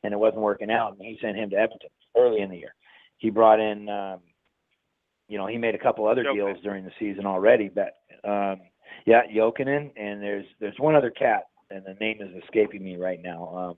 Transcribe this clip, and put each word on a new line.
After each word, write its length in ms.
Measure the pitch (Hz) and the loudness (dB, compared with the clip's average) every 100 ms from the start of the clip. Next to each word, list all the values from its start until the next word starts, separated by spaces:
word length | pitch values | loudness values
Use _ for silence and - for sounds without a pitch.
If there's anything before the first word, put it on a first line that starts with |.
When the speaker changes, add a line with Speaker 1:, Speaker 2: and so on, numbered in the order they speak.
Speaker 1:
and 100 | 104 | -6
it 40 | 101 | 2
wasn't 240 | 110 110 | 2 2
working 300 | 107 101 107 | 0 -2 -2
out, 220 | 117 110 | -2 -2
and 80 | 98 | -8
he 160 | 107 107 | -16 -10
sent 160 | 113 101 | -8 -6
him 120 | 104 | -4
to 80 | 98 | 0
Edmonton 320 | 110 - - _ _ 117 | 0 -2 -20 _ _ 2
early 240 | 123 110 | 4 2
in 80 | 98 | -4
the 80 | 90 | -8
year. 160 | 73 - _ _ _ _ | -16 -20 _ _ _ _
He 120 | 110 | -2
brought 300 | 104 113 110 | 6 6 6
in, 300 | 107 104 104 | 4 -4 -8
um, 300 | 104 98 92 _ _ _ _ _ _ _ _ _ _ - | -8 -8 -12 _ _ _ _ _ _ _ _ _ _ -12
you 100 | 104 | -8
know, 100 | 98 | -6
he 100 | 117 | -4
made 180 | 117 107 | -2 0
a 40 | |
couple 280 | 127 110 107 | 0 2 2
other 160 | 123 | 2
Speaker 2:
Jokinen. 120 | 110 104 | 0 -2
Speaker 1:
deals 280 | 101 92 | -2 -4
during 220 | 101 98 95 | -8 -8 -10
the 60 | - | -8
season 280 | 104 98 98 | -8 -6 -4
already, 440 | 92 104 120 101 | 2 4 4 2
but, 280 | 98 95 - _ _ | -4 -4 -8 _ _
um, 380 | 104 101 101 95 - _ - - - | -4 -2 -2 -6 -12 _ -20 -2 6
yeah, 160 | 117 110 | 6 6
Jokinen, 580 | 107 113 117 135 143 147 110 | 2 2 0 -2 -2 -4 -10
and 240 | 104 101 | -10 -8
there's, 240 | 101 101 - - | -8 -8 -10 -10
there's 180 | 104 - | -10 -2
one 180 | 151 151 | 4 4
other 140 | 123 | 4
cat, 380 | - 120 104 - _ - | 0 0 0 -4 _ -18
and 140 | 98 | -16
the 120 | 95 95 | -14 -6
name 260 | 110 107 | -6 -6
is 220 | 98 92 | -10 -16
escaping 400 | - 110 104 101 | -2 0 0 -2
me 120 | 95 90 | -12 -6
right 240 | 92 87 | -6 -6
now. 320 | 90 85 85 90 | -10 -12 -10 -8
Um, 220 | 90 | -10